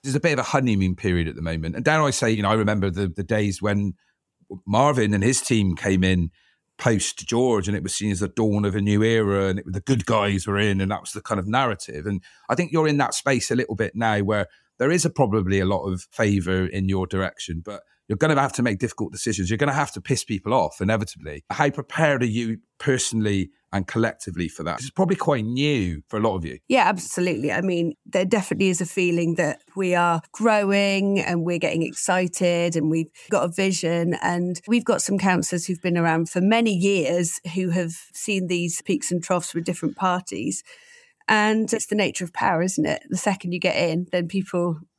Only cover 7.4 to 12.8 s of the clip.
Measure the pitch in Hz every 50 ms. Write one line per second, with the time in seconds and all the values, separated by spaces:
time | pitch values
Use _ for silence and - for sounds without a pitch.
7.4 | 127 127 113 104 87 101 101 92 85 92 - - 104 107 98 87 101 92 - -
8.4 | 110 110 101 104 101 101 92 107 101 104 104 104 110 113 113 113 107 101 98 98
9.4 | 98 95 92 98 - - 92 98 - - 135 117 - - 113 107 101 101 101 95
10.4 | 85 107 98 101 107 104 98 98 95 95 101 - - - - 104 - - 110 98
11.4 | 90 104 110 131 139 120 101 - - - - 76 78 104 101 90 _ - _ _
12.4 | _ - 123 127 180 143 143 165